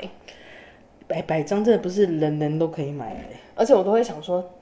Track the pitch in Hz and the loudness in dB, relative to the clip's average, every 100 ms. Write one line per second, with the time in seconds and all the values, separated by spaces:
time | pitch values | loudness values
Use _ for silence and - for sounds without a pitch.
0 | - - - - - - - - - - | -14 -16 -20 -20 -20 -20 -20 -20 -20 -14
1 | - 165 - 160 147 202 214 214 180 190 | -8 -6 -2 -2 0 2 4 2 2 0
2 | 190 160 151 151 151 156 160 160 143 143 | 2 2 0 0 0 0 -2 -2 -8 -8
3 | 113 110 - - - - - 233 190 226 | -10 -12 -16 -18 -8 0 6 6 6 2
4 | - 151 151 180 180 - | 0 -4 -4 -4 -4 -14